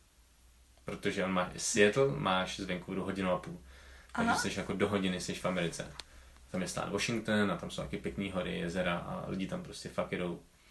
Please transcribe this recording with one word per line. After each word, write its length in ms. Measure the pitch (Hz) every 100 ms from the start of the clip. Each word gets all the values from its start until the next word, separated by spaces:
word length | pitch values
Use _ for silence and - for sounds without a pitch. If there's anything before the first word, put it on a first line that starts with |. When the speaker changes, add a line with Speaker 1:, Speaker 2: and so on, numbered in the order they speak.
| - - - - - - - - -
Speaker 1:
protože 400 | 95 101 98 92
on 60 |
má 180 | 92 90 -
Seattle, 500 | - 107 104 127 139 139
máš 420 | 101 92 92 -
z 60 | 95
Vancouveru 380 | 90 - 95
hodinu 280 | 90 95 92
a 60 | 87
půl. 240 | - 87 - - - - - -
Takže 140 | 233
Speaker 2:
Aha. 80 | 208
Speaker 1:
seš 180 | 101 98
jako 160 | 90
do 140 | 98 101
hodiny 320 | 101 95 90
seš 180 | - 90
v 60 | 95
Americe. 460 | 92 85 - - - - - - - -
Tam 100 | 95
je 60 | 87
stát 220 | - 82
Washington 600 | 98 - 113 110 107 101
a 60 | 85
tam 120 | 92
jsou 100 | -
taky 160 | - 98
pěkný 340 | - - 98
hory, 280 | 90 90 87
jezera 380 | 87 90 90 87
a 280 | 95 92 95
lidi 200 | 95 95
tam 160 | 90
prostě 260 | - - 90
fakt 220 | - 90
jedou 280 | 92 87 85 - - -